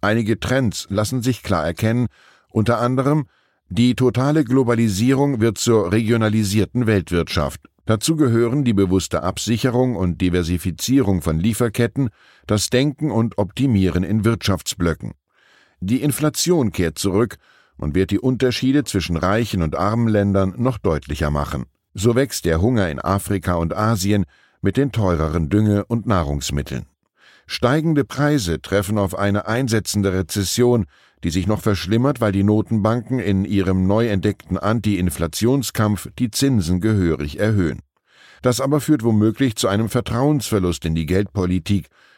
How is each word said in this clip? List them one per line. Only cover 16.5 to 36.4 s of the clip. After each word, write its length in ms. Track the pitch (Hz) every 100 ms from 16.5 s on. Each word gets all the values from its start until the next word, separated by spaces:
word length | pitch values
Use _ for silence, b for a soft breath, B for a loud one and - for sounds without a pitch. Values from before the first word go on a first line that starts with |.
| 175 113
kehrt 260 | 85 85 80
zurück 400 | 101 92 113 - b b b b
und 160 | 73
wird 160 | 73 95
die 100 | 98
Unterschiede 640 | 127 127 127 117 127 139
zwischen 320 | 131 101 82 82
reichen 460 | 90 104 117 98
und 140 | 80 71
armen 320 | 92 113 117
Ländern 480 | 104 101 98 95 92
noch 220 | 120 113
deutlicher 500 | 101 78 - 71 73
machen. 360 | 73 69 69 60 _ _
So 220 | - 104 120
wächst 300 | 139 - 87
der 140 | 80
Hunger 300 | 101 123 92
in 80 | 71
Afrika 560 | - 98 - 101 90
und 240 | 87 82 92
Asien 480 | 107 113 98 104 92 b b b
mit 120 | 101 98
den 160 | 139
teureren 580 | 117 98 85 78 82 78
Dünge- 360 | 101 107 101 -
und 220 | 117 107
Nahrungsmitteln. 800 | 98 73 73 - 71 67 65 - _ _ b b b b
Steigende 600 | - 123 147 160 151 135
Preise 540 | - 147 147 90 78
treffen 380 | - 95 101 107
auf 180 | 98 95
eine 320 | 101 101 101
einsetzende 680 | 117 135 110 - 104 98
Rezession, 720 | 92 90 107 95 - 120 120 87 b b b
die 60 | 85
sich 160 | 82 87
noch 160 | 107
verschlimmert, 600 | 110 98 82 113 131 147
weil 100 | 110
die 120 | 98
Notenbanken 760 | 98 107 110 113 104 120 113 131
in 260 | 95 98 98
ihrem 400 | 101 92 95 92
neu 220 | 104 117
entdeckten 500 | 101 104 101 - 92
Anti-Inflationskampf 1500 | 101 113 107 98 90 - 82 - 113 139 120 - 110 101 - -
die 140 | 123
Zinsen 500 | -